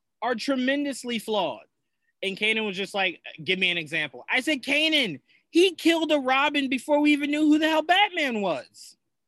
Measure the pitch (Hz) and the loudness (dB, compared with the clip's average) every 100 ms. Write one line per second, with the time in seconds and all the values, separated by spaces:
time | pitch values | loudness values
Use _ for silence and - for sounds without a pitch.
0 | _ - 233 233 - 262 254 285 285 254 | _ -8 -4 -4 -2 -2 0 0 -2 -6
1 | 240 226 - 208 160 107 76 _ _ _ | -6 -8 -4 -2 -2 -6 -14 _ _ _
2 | _ - 190 190 214 220 214 185 196 196 | _ -10 -8 -2 0 0 -2 -6 -6 -2
3 | 185 156 - - 151 185 185 170 151 160 | -2 -4 -16 -10 -4 0 0 -2 -4 -4
4 | 151 123 - 247 311 285 254 285 320 302 | -4 -8 -4 -2 0 -2 0 0 2 2
5 | 226 135 _ _ _ 320 381 320 311 330 | 0 -4 _ _ _ 4 4 4 2 2
6 | 320 302 254 262 294 294 269 254 - 294 | 2 0 2 2 2 0 -2 -2 0 2
7 | 294 294 285 302 302 302 311 320 311 359 | 4 2 0 2 4 4 4 2 2 2
8 | 415 349 277 220 190 135 - - - _ | 2 0 -2 -2 -2 -4 -6 -20 -20 _
9 | _ _ | _ _